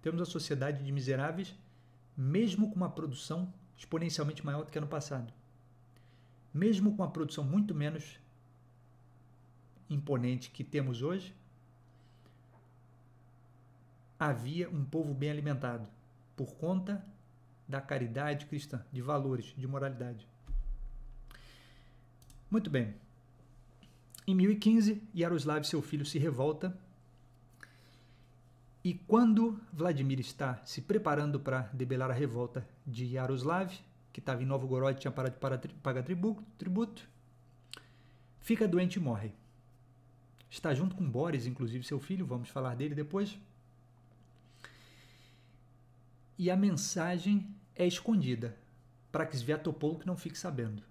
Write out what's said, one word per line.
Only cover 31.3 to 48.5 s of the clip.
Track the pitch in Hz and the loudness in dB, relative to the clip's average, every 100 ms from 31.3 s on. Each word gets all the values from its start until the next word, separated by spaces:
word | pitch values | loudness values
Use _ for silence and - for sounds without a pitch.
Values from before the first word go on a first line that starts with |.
| 143 | 0
pra | 143 131 117 | 0 -2 -2
debelar | 131 127 127 131 | -4 -2 0 0
a | |
revolta | 123 143 117 123 127 110 - - | 0 0 -2 -4 -6 -10 -12 -10
de | 117 127 | -4 -2
Yaroslav, | 131 127 135 135 175 190 - - - - | -2 0 0 0 0 0 -6 -18 -20 -18
que | - | -10
tava | - 123 | -4 -2
em | 131 | 0
Novgorod | 139 131 127 131 131 | 0 0 2 2 0
e | |
tinha | 123 | -4
parado | 117 131 - | -2 -2 -2
de | |
para-, | 135 127 | -2 -2
tri-, | - - | -4 -6
pagar | 139 127 | -4 -2
tribu-, | 127 180 202 208 - - | -2 0 0 0 -8 -8
tributo, | 185 185 233 - - - - - - - - - - - - - - - | -2 0 0 -4 -18 -20 -20 -20 -20 -20 -20 -20 -20 -20 -20 -20 -20 -18
fica | - 226 214 | 0 2 4
doente | 175 180 185 | 4 2 2
e | |
morre. | 151 110 110 - - - - - - - - - - - - | 0 -2 -4 -8 -20 -20 -20 -20 -20 -20 -20 -20 -20 -20 -18
Está | - 165 | -4 0
junto | 135 185 180 | 2 2 0
com | 160 | 0
Boris, | 117 165 147 117 | 2 0 0 -2
inclusive | 123 120 127 | -2 -2 -4
seu | 123 143 | -4 -6
filho, | 135 190 156 | -4 -4 -2
vamos | 123 120 | -4 -4
falar | - 127 117 | -4 -4 -2
dele | 147 | -4
depois. | 147 147 196 202 - - - - - - - - - - - - - - - - - - - - - - - - - - - - - - - | -2 -2 -2 -2 -6 -18 -20 -20 -20 -20 -20 -20 -20 -20 -20 -20 -20 -20 -20 -20 -20 -20 -20 -20 -20 -20 -20 -20 -20 -20 -20 -20 -20 -20 -2
E | 175 | 2
a | 185 | 6
mensagem | 202 160 - 185 165 180 185 208 185 - - - | 4 4 0 0 0 0 4 4 2 -12 -18 2
é | 180 | 2
escondida, | 180 - 220 131 120 117 | 2 2 4 4 0 -2